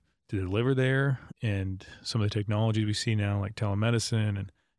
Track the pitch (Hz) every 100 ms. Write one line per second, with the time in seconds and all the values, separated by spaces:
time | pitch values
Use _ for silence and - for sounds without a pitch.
0 | _ _ _ 101 92 101 123 131 131 135
1 | 139 131 - - 113 98 95 92 - -
2 | - 113 104 104 101 107 113 107 107 101
3 | 120 107 101 101 101 - 107 98 113 117
4 | - 113 107 98 95 - _